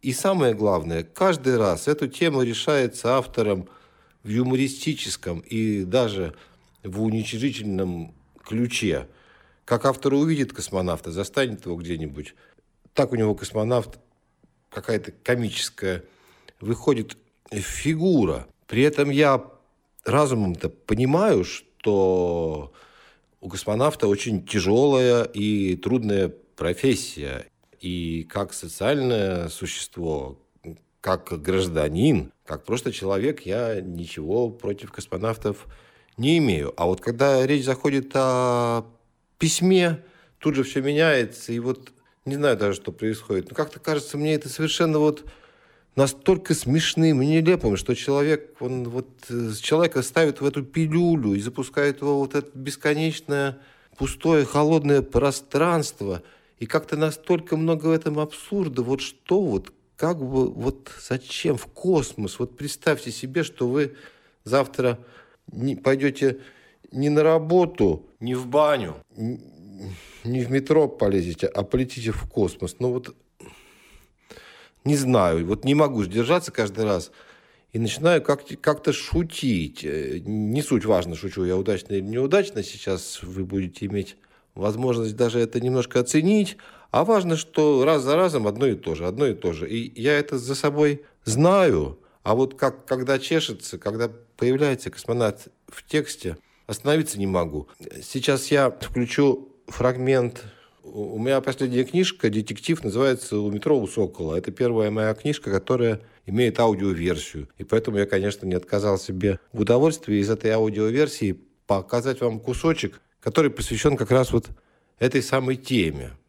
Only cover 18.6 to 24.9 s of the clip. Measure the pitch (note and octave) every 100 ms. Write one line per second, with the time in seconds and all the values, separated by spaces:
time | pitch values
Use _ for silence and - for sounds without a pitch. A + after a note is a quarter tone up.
18.6 | _ G#2+ C#3+ D3 C#3+ C#3 D3 C3 - -
19.6 | _ _ _ _ - C3 D3 A#2+ G2 E2+
20.6 | D#2+ - - G#2+ B2+ D#3 G#3 B2+ F#2 -
21.6 | _ _ - G2+ F#2+ F#2 F2 E2+ E2 D2+
22.6 | C#2+ - - _ - _ _ _ F#2 F#2+
23.6 | - G#2+ C#3+ D3+ G#2 G2+ - G#2 - G#2
24.6 | F2+ A2 C#3+